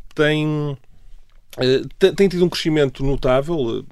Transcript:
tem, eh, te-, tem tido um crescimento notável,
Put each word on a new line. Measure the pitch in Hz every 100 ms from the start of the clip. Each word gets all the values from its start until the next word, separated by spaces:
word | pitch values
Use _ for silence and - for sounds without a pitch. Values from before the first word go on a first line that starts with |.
| -
tem, | - 151 151 151 151 147 139 - - - - - - - -
eh, | 127 131 139 -
te-, | 190
tem | 151 196
tido | 175
um | 180
crescimento | - 170 156 139 -
notável, | 135 131 131 131 143 170 117 101 -